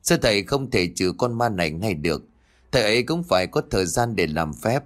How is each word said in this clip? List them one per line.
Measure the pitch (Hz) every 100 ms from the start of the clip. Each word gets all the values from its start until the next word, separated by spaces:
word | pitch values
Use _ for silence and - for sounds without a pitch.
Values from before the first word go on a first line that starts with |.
Sư | - 170
thầy | 127 104
không | 92 139 135
thể | 104 87 -
trừ | 92 -
con | 123 117
ma | 120
này | 95 85
ngay | 80 107
được. | 82 82 71 - _ _ _ _
Thầy | 131
ấy | 107 113
cũng | 120 165
phải | 170 92 90
có | - -
thời | 104 90
gian | 98 120 101
để | 82
làm | 76 80
phép. | 73 107 131